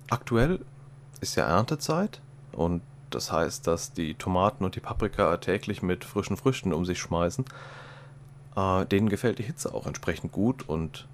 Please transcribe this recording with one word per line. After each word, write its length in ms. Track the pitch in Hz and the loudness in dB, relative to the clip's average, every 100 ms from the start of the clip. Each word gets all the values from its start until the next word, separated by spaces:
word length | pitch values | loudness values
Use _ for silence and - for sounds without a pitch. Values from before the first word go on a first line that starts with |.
| - | -2
aktuell 480 | 120 - 113 135 185 - - - - - - | -2 2 4 4 2 -4 -16 -20 -20 -20 -10
ist 140 | - - | -4 0
ja 100 | 60 | 4
Erntezeit 760 | 85 117 156 - 160 208 - - - - | 4 4 0 0 0 0 -2 -16 -20 -12
und 320 | - 85 87 - - - | -2 2 0 -2 -14 -8
das 220 | - - | -6 0
heißt, 340 | 82 80 - - | 2 0 0 0
dass 280 | 82 - | 0 -2
die 200 | - 78 | -4 -4
Tomaten 500 | - - 90 101 - | -2 0 4 4 4
und 120 | 92 92 | -2 -2
die 40 | |
Paprika 580 | - - 104 - 90 85 | -6 -2 0 2 4 4
täglich 440 | - 95 - 101 | 2 0 0 -2
mit 240 | 90 90 - | 0 -2 -2
frischen 320 | 104 92 98 | -4 -2 0
Früchten 340 | 135 127 95 | 0 0 0
um 140 | 80 90 | 0 0
sich 140 | 90 | -2
schmeißen. 460 | - 85 87 - 131 - - - - - - - - - - - | -2 0 2 0 -6 -8 -16 -16 -18 -18 -20 -20 -20 -20 -8 0
Äh, 300 | 95 92 95 | 2 2 4
denen 240 | 98 110 | 4 4
gefällt 300 | 98 117 - | 2 0 0
die 40 | |
Hitze 300 | 110 - - | -4 -6 -6
auch 140 | 55 - | -4 -6
entsprechend 440 | - - 85 82 | -4 -4 -4 -4
gut 380 | - 107 - - | 2 2 2 -2
und 380 | 80 80 - - | -2 -4 -6 -16